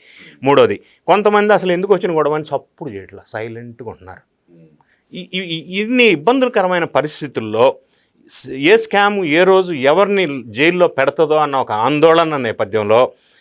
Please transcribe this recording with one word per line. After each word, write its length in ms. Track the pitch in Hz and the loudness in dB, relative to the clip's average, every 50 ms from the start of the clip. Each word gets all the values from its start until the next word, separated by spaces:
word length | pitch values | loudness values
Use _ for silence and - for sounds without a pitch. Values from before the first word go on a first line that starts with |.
| _ _ - - - - - _ | _ _ -20 -20 -20 -20 -14 _
మూడోది, 380 | - 135 139 135 120 101 101 - _ _ _ _ _ | 0 2 4 4 4 4 2 -4 _ _ _ _ _
కొంతమంది 480 | - 180 208 202 208 208 208 208 214 208 | 0 0 2 2 2 2 2 2 2 2
అసలు 180 | 175 180 185 | 2 2 0
ఎందుకు 220 | 175 175 185 202 196 | -2 -2 0 0 0
వచ్చిన 220 | 180 214 185 165 | 0 0 -2 -2
గొడవని 280 | 156 147 143 151 156 151 | 0 0 -2 -2 -4 -6
చప్పుడు 460 | - 143 135 - _ _ - 170 131 | -6 -8 -8 -8 _ _ -16 -16 -14
చేయట్లా, 320 | 101 98 92 87 98 95 - _ | -14 -14 -16 -18 -20 -20 -18 _
సైలెంట్గా 580 | - 110 110 117 113 117 120 120 117 120 123 110 | -12 -10 -10 -10 -12 -14 -18 -18 -18 -18 -16 -16
ఉంటున్నారు. 300 | 87 - 92 92 90 - _ _ _ _ _ _ 85 85 _ _ _ _ _ _ _ _ _ _ - | -16 -18 -18 -20 -20 -20 _ _ _ _ _ _ _ -20 _ _ _ _ _ _ _ _ _ _ -18
ఈ, 140 | 180 180 - 180 | -18 -14 -10 -10
ఈ, 60 | 185 | -10
ఈ, 400 | 190 165 165 165 147 175 185 196 | -8 -8 -10 -10 -10 -8 -6 -6
ఇన్ని 220 | 214 226 254 254 240 | -4 -2 0 2 2
ఇబ్బందులకరమైన 800 | 220 175 143 151 226 254 269 254 247 - 214 185 180 180 175 165 | 2 2 0 0 0 0 2 0 0 0 0 0 0 0 -2 -2
పరిస్థితుల్లో 880 | - - 131 143 151 - - 156 135 - 127 110 107 107 110 123 135 - - _ _ _ _ _ _ _ _ _ - - - - 131 | -2 -2 -2 -2 -2 -6 -10 -10 -10 -8 -8 -8 -4 0 2 2 2 2 -2 _ _ _ _ _ _ _ _ _ -16 -14 -14 -12 -12
ఏ 280 | 135 135 139 170 214 | -6 -2 2 2 4
స్కామ్ 480 | 226 220 - - 202 202 208 208 196 185 | 2 2 0 0 0 0 0 0 -2 -2
ఏ 180 | 147 147 165 | 0 0 2
రోజు 300 | 185 196 190 190 185 180 | 4 4 4 2 2 0
ఎవరిని 720 | 170 131 127 139 156 185 202 196 202 196 180 151 143 131 113 123 104 | -2 0 0 2 2 2 2 0 0 -2 -2 -4 -6 -8 -12 -8 -4
జైల్లో 320 | 120 151 170 180 180 175 - | 0 0 2 2 2 0 0
పెడతదో 460 | - - 135 - - - 160 147 151 | 0 0 -2 0 0 0 0 0 2
అన్న 220 | 156 151 143 139 | 0 0 0 -2
ఒక 160 | 131 117 120 | -2 -4 -2
ఆందోళన 640 | 110 107 113 131 151 147 156 165 160 165 170 160 151 | -2 -2 0 0 2 4 4 4 4 4 2 0 -2
నేపథ్యంలో, 760 | 139 123 110 104 - 110 98 107 110 104 104 110 120 127 - - _ _ _ _ _ | -4 -4 -4 -4 -6 -6 -4 -4 -2 0 2 2 2 2 0 -2 _ _ _ _ _